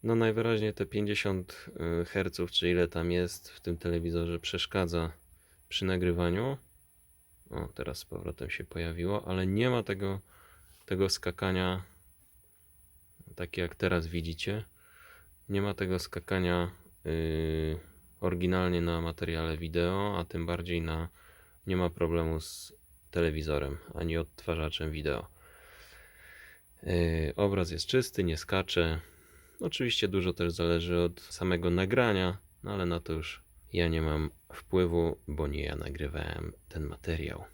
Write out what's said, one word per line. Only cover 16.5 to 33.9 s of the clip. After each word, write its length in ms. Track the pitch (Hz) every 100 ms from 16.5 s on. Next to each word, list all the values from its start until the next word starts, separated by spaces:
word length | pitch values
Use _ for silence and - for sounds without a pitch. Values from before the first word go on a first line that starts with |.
| 87 87 - - _ -
y, 720 | 82 80 80 80 80 78 80 - - - -
oryginalnie 600 | 90 87 90 92 90 87
na 200 | 85 82
materiale 560 | 82 80 85 82 80 78
wideo, 640 | 82 82 85 95 101 95
a 60 |
tym 220 | 85 87 85
bardziej 360 | 87 87 85
na, 260 | 80 80 85 - - - - - -
nie 100 | 92
ma 140 | 87
problemu 500 | - 82 85 82 80
z 320 | - - - - - - -
telewizorem 680 | 87 82 78 76 73 69 71 -
ani 220 | - 82 82
odtwarzaczem 720 | 82 - - 82 78 - 78
wideo. 460 | 78 73 67 - - - - - - - - - - - - - - _ -
Y, 500 | - 87 85 82 78 -
obraz 340 | 101 98 87
jest 160 | 82 -
czysty, 380 | 131 123 -
nie 120 | 90 78
skacze. 640 | - 95 92 - 85 80 - - - - - -
Oczywiście 480 | 175 - 123 - 101
dużo 240 | 95 90
też 200 | 87 87
zależy 460 | 82 85 85 85 87
od 220 | 87 -
samego 500 | - - 90 87 87
nagrania, 680 | 87 95 120 120 98 92 95 - _
no 100 | 95
ale 140 | 101 87
na 140 | 85
to 120 | -
już 300 | 80 78 - - - -
ja 160 | 87
nie 140 | 85